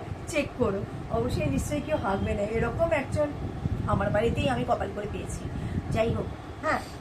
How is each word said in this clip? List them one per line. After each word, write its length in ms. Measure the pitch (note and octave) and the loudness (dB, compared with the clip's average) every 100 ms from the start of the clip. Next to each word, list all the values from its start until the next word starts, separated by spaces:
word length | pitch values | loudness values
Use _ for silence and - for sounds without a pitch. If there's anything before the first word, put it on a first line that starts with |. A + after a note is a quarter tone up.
| - - - | 0 -8 -2
চেক 200 | D#4 - - | 0 0 2
করো, 260 | D#3 F#3+ - - - | 2 2 -4 -6 -2
অবশ্যই 380 | A3+ B3 - D4 | 0 0 2 2
নিশ্চয়ই 320 | C4+ - D4 | 0 0 -2
কেউ 160 | - D#5 | 0 0
হাগবে 360 | - G3+ G#3 | 2 0 0
না, 80 | G#3+ | 0
এরকম 500 | G#3 A3+ A#3 - E4 | 0 2 0 2 4
একজন 360 | D4+ - D4+ D4 - - - - - - | 4 2 0 0 0 -6 -2 -2 0 2
আমার 220 | G3 G3+ | 2 4
বাড়িতেই 400 | G3+ A#3 C#4 C#4+ | 4 4 2 2
আমি 140 | A#3+ A#3+ | 2 2
কপাল 220 | G#3 G3 G#3 | 0 0 -4
করে 120 | G#3 | -6
পেয়েছি। 380 | F3+ - - - - - - - | -6 -4 -6 -4 -4 -2 -2 0
যাই 220 | A3+ A3+ | 2 2
হোক, 120 | A3 - - - - | 2 -2 -6 -10 -4
হ্যাঁ, 180 | D#4 C#4 - - | 0 0 -2 -8